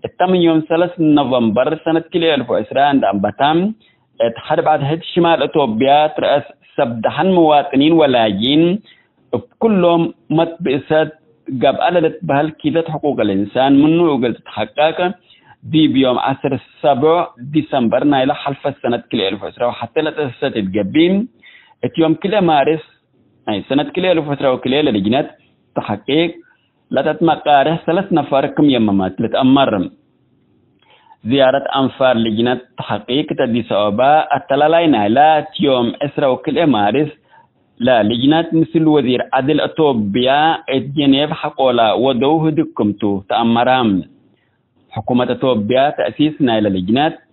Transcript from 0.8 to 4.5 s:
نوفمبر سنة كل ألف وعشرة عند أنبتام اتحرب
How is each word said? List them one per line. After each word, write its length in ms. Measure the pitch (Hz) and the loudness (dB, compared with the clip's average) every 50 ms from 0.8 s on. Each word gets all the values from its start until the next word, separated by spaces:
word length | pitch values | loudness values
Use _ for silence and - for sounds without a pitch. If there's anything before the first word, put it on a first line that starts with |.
| 180 170 175 - | 0 -2 -2 0
نوفمبر 800 | 160 156 147 147 143 120 131 123 117 113 101 123 131 151 160 156 - | 2 2 4 2 2 2 0 0 0 2 2 0 0 0 -4 -4 -4
سنة 180 | 165 160 165 165 - - | -2 -2 -2 -4 -4 -4
كل 100 | 175 165 | 0 0
ألف 260 | 165 151 131 123 123 | 0 0 0 -2 -2
وعشرة 320 | 107 90 110 - - 131 | -4 -4 -4 -2 0 0
عند 220 | 139 143 139 135 117 | 2 2 2 2 0
أنبتام 520 | 98 101 101 98 104 101 - 135 147 160 170 185 208 220 _ _ _ _ _ _ _ _ _ | 0 0 -2 -2 -4 -2 0 0 0 2 0 -2 -2 -6 _ _ _ _ _ _ _ _ _
اتحرب 460 | 120 117 113 - - - | -2 -2 -2 -6 -6 -4